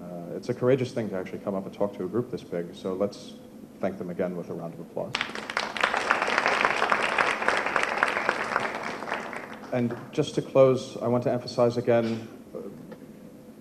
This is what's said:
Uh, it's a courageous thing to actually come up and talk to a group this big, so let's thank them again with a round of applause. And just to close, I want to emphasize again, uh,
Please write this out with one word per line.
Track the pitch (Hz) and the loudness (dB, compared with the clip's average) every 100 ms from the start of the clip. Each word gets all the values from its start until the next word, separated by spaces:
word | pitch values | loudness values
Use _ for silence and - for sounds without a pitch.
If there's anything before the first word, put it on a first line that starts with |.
Uh, | 87 87 85 87 | -10 -10 -8 -6
it's | 107 | -4
a | |
courageous | 120 123 131 120 | 2 4 4 2
thing | 120 104 | -2 -4
to | 95 | -4
actually | 92 87 | -6 -6
come | 104 95 | -4 -2
up | 95 | -4
and | |
talk | - 101 - | -2 -2 0
to | |
a | 90 | -2
group | 107 123 | 0 -2
this | 85 | -6
big, | - 87 87 - | -6 -6 -6 -6
so | 98 | -4
let's | 92 101 - - - - - - - | 0 -2 -2 -14 -16 -18 -18 -18 -4
thank | 95 95 | -4 -4
them | 90 | -6
again | 87 90 87 | -2 -2 -2
with | 82 | -6
a | |
round | 85 82 | -8 -8
of | 82 | -10
applause. | 85 - - - - - - - - - - - - - - - - - - - - - - - - - - - - - - - - - - - - - - - - - - - - - - - - | -10 -8 -4 -4 -4 -6 -4 -4 -2 2 2 4 2 2 2 4 4 4 4 4 4 4 4 4 2 2 2 2 2 2 0 2 2 2 0 0 0 0 -2 -4 -6 -6 -4 -6 -6 -8 -10 -12 -2
And | 127 120 120 - | 0 0 -2 -4
just | - 139 - | -2 -2 -2
to | |
close, | - 135 135 131 - - | 4 8 8 6 0 -4
I | 117 | 0
want | 123 | 2
to | 120 | 2
emphasize | 120 120 123 120 120 | 0 0 2 4 4
again, | 120 117 113 113 110 - - | 4 4 4 -2 -6 -14 -14
uh, | - 98 - - - - - - - - - | -12 -12 -12 -14 -16 -18 -18 -18 -18 -20 -20